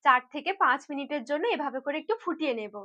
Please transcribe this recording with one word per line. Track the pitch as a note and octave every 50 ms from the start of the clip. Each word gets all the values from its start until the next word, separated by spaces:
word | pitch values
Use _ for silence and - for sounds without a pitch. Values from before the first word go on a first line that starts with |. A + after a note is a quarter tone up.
| _
চার | D4 B3+ B3+ B3+ _
থেকে | - D4 C#4+ E4+ G4
পাঁচ | G4 G4 C4+ B3 C#4 - -
মিনিটের | D4 C#4 C#4+ C#4 D4 D4 A#3
জন্য | A3+ D4 D4+ D#4+ A#4 G#4
এভাবে | D4+ D4 C#4+ A#3 C4
করে | C4 D4 C#4+ D#4
একটু | D4 - A4+ A4+
ফুটিয়ে | - F4+ E4+ - D#4 C#4+ A#3+
নেব। | A3+ G#3+ G#3 G3+ G#3 G3